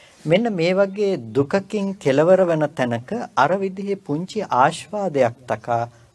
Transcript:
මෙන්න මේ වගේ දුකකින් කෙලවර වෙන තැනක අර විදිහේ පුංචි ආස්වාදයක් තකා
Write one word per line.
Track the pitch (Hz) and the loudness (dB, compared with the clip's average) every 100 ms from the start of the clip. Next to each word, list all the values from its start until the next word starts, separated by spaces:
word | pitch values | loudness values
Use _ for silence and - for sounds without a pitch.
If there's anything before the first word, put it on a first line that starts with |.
| - _ 151 | -20 _ 0
මෙන්න | 180 233 | 0 0
මේ | 185 170 | 0 0
වගේ | 185 196 196 202 175 113 | 2 0 0 -2 -2 -4
දුකකින් | 113 139 196 190 107 98 95 | -2 0 -2 -2 -6 -4 -4
කෙලවර | 143 135 165 185 180 | 0 2 6 6 4
වෙන | 156 147 - | 2 0 -2
තැනක | 127 117 120 226 - | -2 -2 -4 -8 -4
අර | - 143 196 | 0 2 2
විදිහේ | 196 190 196 196 | -4 -6 -8 -6
පුංචි | - 147 185 214 | -4 -6 -6 -8
ආස්වාදයක් | 185 123 143 165 - 208 196 143 120 120 - | -2 2 2 2 -8 -6 -2 0 0 -2 -8
තකා | 113 - 117 117 - _ | -8 -4 -4 -4 -12 _